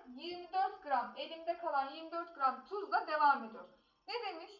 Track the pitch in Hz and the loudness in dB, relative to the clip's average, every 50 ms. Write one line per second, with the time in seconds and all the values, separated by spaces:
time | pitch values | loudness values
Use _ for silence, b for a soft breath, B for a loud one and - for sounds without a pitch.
0 | - 262 247 262 311 339 349 349 349 349 - 381 392 440 415 - - 294 277 247 | -8 -14 -14 -10 -8 -8 -6 -8 -8 -2 0 2 2 2 0 -4 -4 2 2 2
1 | 226 208 - - 294 311 320 320 330 339 339 339 - 320 294 277 269 277 302 320 | 2 0 -4 -8 -8 -8 -8 -6 -2 -2 -2 0 0 0 2 2 0 0 -2 -8
2 | 320 320 330 339 339 339 - 277 277 262 254 - - - 370 403 392 - - 381 | -10 -6 -6 -6 -6 -6 -4 2 2 2 2 2 -6 -6 -6 -4 -2 2 2 2
3 | - - 311 302 302 294 269 247 226 226 220 190 - - - b b b b b | 2 2 2 6 8 8 6 6 2 -8 -10 -12 -14 -16 -20 b b b b b
4 | b - 415 480 453 392 349 320 349 403 403 403 | b -6 -4 -4 -4 -4 -6 -8 -10 -12 -16 -20